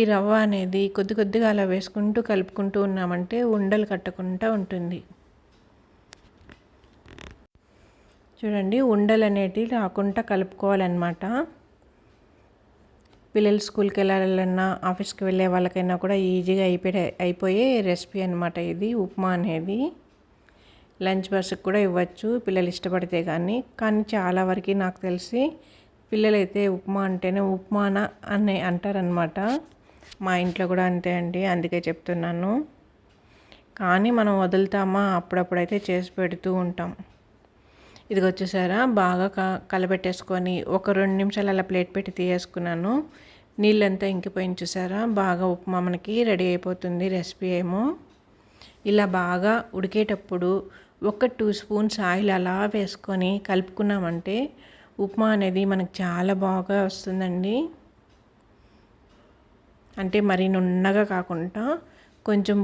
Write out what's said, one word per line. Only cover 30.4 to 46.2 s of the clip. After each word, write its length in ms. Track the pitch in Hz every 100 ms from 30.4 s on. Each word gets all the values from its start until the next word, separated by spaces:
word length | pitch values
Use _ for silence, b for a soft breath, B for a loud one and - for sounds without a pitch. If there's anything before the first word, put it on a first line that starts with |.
ఇంట్లో 220 | 180 175 180
కూడా 120 | 185 180
అంతే 200 | 180 180 175
అండి, 240 | 175 180 190
అందుకే 280 | 180 170 175 175
చెప్తున్నాను. 600 | 170 - 175 170 170 185 247 302 - _ _ _ b b b b b b -
కానీ 280 | 185 185 220 233
మనం 140 | 208 196
వదులుతామా, 600 | 185 190 196 202 190 196 202 180
అప్పుడప్పుడైతే 600 | - 180 175 180 175 202 202
చేసి 200 | 180 180 -
పెడుతూ 340 | 180 180 190 185
ఉంటాం. 260 | 175 175 175 - - - _ _ _ _ B B B B B
ఇదిగో 200 | 190 185 185
చూసారా, 380 | 185 190 180 202 262 214
బాగా 240 | 180 180 190 196
క-, 220 | 190 185 -
కలబెట్టేసుకొని 840 | 185 185 185 185 180 - 185 180 175 - 185
ఒక 180 | 196 196
రెండు 180 | 196 190
నిమిషాలు 300 | 196 214 202 190
అలా 120 | 185
ప్లేట్ 240 | 185 180 196
పెట్టి 160 | 196 -
తీసేసుకున్నాను. 760 | 180 180 - 180 175 165 185 269 302 B B B B -
నీళ్ళంతా 500 | 208 214 202 190 196 185
ఇంకిపోయింది 440 | 190 180 185 185
చూసారా, 400 | 175 190 180 196 233 202
బాగా 240 | 190 175 185
ఉప్మా 240 | 175 185 180 180
మనకి 280 | 180 202 220